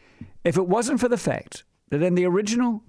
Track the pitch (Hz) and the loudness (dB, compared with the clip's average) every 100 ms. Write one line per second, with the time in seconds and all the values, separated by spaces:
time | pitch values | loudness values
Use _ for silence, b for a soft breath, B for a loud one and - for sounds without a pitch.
0 | B B B B 170 165 180 214 240 262 | B B B B -2 0 2 2 2 0
1 | 247 233 - - - - - _ - 143 | 0 0 -2 -4 -6 -18 -20 _ -6 0
2 | 180 180 180 180 208 233 247 220 | 2 2 2 2 0 0 0 -2